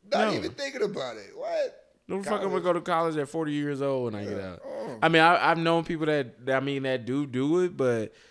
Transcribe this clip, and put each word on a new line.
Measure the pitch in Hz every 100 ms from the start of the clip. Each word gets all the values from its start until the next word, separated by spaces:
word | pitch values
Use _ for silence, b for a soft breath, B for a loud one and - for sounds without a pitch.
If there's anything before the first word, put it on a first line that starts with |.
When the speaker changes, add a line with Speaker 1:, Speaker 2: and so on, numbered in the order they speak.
| -
Speaker 1:
Not | 208 214
Speaker 2:
No. |
Speaker 1:
even | 143 -
thinking | - 277 262
about | 208 185 127 110
it. | 98 -
What? | 622 170 - - _ _ -
Speaker 2:
No | 190
fuck, | 196 208
I'm | 190
gonna |
Speaker 1:
College. | 185
Speaker 2:
go | 175
to | 175
college | 165 165 165 151
at | 139
forty | 165 156
years | 147 147 139
old | 139 135 123
when | 107
I |
get | 101 101
Speaker 1:
Yeah. | 95
Speaker 2:
out. | 87 -
Speaker 1:
Oh. | - 240 123
Speaker 2:
I | 165
mean, | 165
I, | 160 180 135
I've | 165
known | 165 165
people | 160 165 156
that, | 151 127 -
that, | 127 135
I |
mean, | 139 139
that | 135 127 113
do | 139
do | 143 123 139 175
it, | 180 131
but | 127 117 104 B B